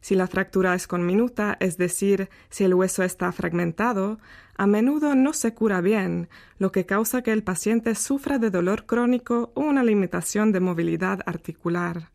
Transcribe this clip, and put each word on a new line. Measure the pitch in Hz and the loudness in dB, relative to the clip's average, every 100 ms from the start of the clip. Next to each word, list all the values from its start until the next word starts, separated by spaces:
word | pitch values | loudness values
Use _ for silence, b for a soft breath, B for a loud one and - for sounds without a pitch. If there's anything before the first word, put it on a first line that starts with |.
Si | - 190 | 0 0
la | 185 | 0
fractura | - 190 190 185 | -2 -2 0 2
es | 180 - | 0 -2
con | 180 175 | -2 0
minuta, | 190 240 240 208 - | 2 0 -2 -4 -2
es | 190 165 | -4 -2
decir, | 180 - 196 196 190 B B | -2 0 0 0 -2 B B
si | - | 0
el | 190 | 2
hueso | 185 185 - | 4 2 0
está | 185 - 180 | -2 -2 -6
fragmentado, | 175 165 170 175 165 226 208 196 220 B B B B | -4 -4 -2 -4 -2 -2 0 -4 -6 B B B B
a | 196 | 2
menudo | 208 240 294 294 269 | 4 2 2 2 4
no | 269 | 2
se | 302 233 | 2 -2
cura | 226 220 185 | 0 0 2
bien, | 175 220 190 170 170 B B B | 2 2 0 -4 -6 B B B
lo | 190 | -2
que | 190 180 | 0 0
causa | 196 220 254 | 0 0 -2
que | 240 | 0
el | 220 | -2
paciente | 214 180 - 226 226 220 | -2 -4 0 0 0 -4
sufra | - 277 - 277 | -2 -4 -2 0
de | 226 | 0
dolor | 185 175 214 - | 0 0 -2 -2
crónico | 226 240 247 - 240 233 | 0 2 0 0 -2 -2
o | - | -2
una | 302 277 | 0 2
limitación | 240 214 180 175 160 202 214 | 4 2 2 -2 -4 0 2
de | 185 | 2
movilidad | 185 165 170 165 185 190 - | 0 0 -2 -2 -2 -4 -6
articular. | 170 - 165 175 175 175 170 160 | -8 -10 -8 -4 -2 -4 -8 -12